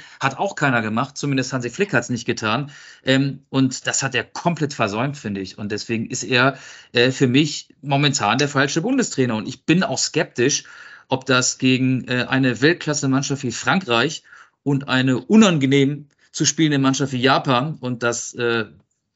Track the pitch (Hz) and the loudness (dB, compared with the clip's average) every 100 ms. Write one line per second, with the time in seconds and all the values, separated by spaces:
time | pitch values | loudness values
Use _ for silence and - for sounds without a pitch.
0 | - - 135 131 196 - 143 120 110 110 | -10 -4 -4 -2 -6 -2 0 0 0 -2
1 | 139 - 147 135 127 135 120 - 202 127 | -4 -4 -4 -2 -2 -4 -6 -4 -2 -2
2 | - 120 - 120 110 117 143 - - - | -2 -6 -4 -4 -2 -2 -4 -12 -20 -10
3 | - 135 139 139 _ 135 131 131 131 - | 0 2 0 -4 _ 0 0 0 -6 -4
4 | 139 127 104 - 175 170 147 - 107 104 | -2 -4 -6 -4 -4 -2 -4 -2 -4 -2
5 | 135 143 110 98 95 - 104 104 - 117 | -4 -4 -8 -6 -8 -8 -8 -8 -4 -6
6 | 117 - 104 123 131 139 - - - 123 | -4 -8 -2 2 2 0 -12 -20 -4 2
7 | 123 131 135 127 156 - - _ 143 139 | 2 4 2 4 2 -2 -14 _ -2 0
8 | 147 117 104 120 143 139 143 165 190 269 | 0 0 0 2 0 0 0 0 -2 0
9 | 202 - 127 110 - - - 165 139 127 | -2 0 -2 -2 -6 -8 0 2 2 -2
10 | - - 139 - 123 - - - - - | -4 -2 -4 0 0 0 -6 -20 -20 -18
11 | - 131 - 127 120 - 135 127 131 131 | -6 -6 0 2 2 0 2 2 2 0
12 | - 127 - 131 135 110 143 170 - 147 | -2 -4 0 2 2 4 2 2 -2 -2
13 | 139 131 143 139 127 113 123 180 185 117 | 0 0 0 -4 -4 -4 0 0 2 0
14 | 135 156 _ - - _ - 143 139 127 | 0 -4 _ -20 -20 _ -2 -2 0 0
15 | 131 127 - 220 214 165 131 139 135 147 | 2 0 4 6 6 4 2 4 2 -2
16 | 151 _ _ - 139 - 156 143 135 135 | -12 _ _ -2 0 2 2 2 2 2
17 | 139 131 131 151 151 123 156 151 123 120 | -2 0 2 2 2 0 0 -6 -6 -2
18 | 120 117 - - 120 117 104 76 _ _ | -2 -2 -8 -4 -2 0 -4 -10 _ _
19 | _ | _